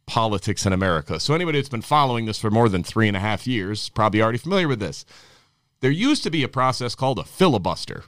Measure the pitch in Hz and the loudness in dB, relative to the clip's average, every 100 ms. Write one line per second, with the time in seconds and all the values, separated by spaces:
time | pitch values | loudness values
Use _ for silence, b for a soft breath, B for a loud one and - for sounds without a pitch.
0 | - - 113 104 - 98 104 92 95 82 | -6 -2 0 0 -2 -2 0 2 2 0
1 | 73 80 - 156 170 147 139 117 - 151 | -2 -6 -2 -2 0 -2 -2 -8 0 2
2 | 139 117 113 107 113 107 117 92 85 - | 4 0 -4 -4 0 4 4 2 -2 0
3 | 110 98 104 104 - 127 95 107 - - | 2 2 -2 -2 -2 -4 -4 -6 -6 0
4 | 107 104 110 117 156 190 170 123 92 71 | 2 4 2 0 -2 0 0 -2 -4 -8
5 | - b b b b b _ _ 131 151 | -16 b b b b b _ _ -2 0
6 | 247 302 214 160 123 - 131 123 123 - | 2 0 0 -2 -2 0 0 0 -4 -2
7 | 131 117 78 - 180 117 90 80 - - | -2 -2 -6 2 4 4 0 -4 -8 -12